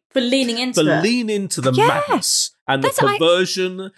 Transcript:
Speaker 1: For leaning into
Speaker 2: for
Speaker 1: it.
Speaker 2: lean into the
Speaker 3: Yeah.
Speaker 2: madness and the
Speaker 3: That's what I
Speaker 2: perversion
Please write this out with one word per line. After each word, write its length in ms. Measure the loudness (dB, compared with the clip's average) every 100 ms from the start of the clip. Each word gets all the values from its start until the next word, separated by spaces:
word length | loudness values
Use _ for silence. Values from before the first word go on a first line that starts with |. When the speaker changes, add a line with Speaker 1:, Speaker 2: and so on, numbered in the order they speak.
| _
Speaker 1:
For 100 | -2
leaning 360 | 0 0 0 -2
into 240 | -4 0
Speaker 2:
for 80 | 2
Speaker 1:
it. 120 | 2
Speaker 2:
lean 260 | 0 0 -2
into 320 | -2 -4 -2
the 120 | 0
Speaker 3:
Yeah. 140 | 2 2
Speaker 2:
madness 680 | 2 0 -2 0 -2 -4 _ -4
and 160 | 0
the 60 | 0
Speaker 3:
That's 140 | 2
what 120 | 0
I 40 | 2
Speaker 2:
perversion 720 | 2 2 2 -2 -4 -6 -14